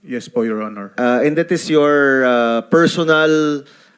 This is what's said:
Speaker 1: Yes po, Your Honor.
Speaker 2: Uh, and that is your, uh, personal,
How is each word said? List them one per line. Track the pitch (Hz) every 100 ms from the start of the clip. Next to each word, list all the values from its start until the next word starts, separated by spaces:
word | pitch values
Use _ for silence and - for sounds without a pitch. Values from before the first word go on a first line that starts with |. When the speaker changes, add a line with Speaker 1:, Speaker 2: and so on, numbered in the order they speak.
Speaker 1:
Yes | - 123 -
po, | -
Your | 113 107
Honor. | 107 104 98 -
Speaker 2:
Uh, | 123 123
and | 147 156
that | 170
is | 175 -
your, | 151 147 147 139 135 127
uh, | 123 117 113 -
personal, | 165 165 - 160 156 156 156 151 147 139 - _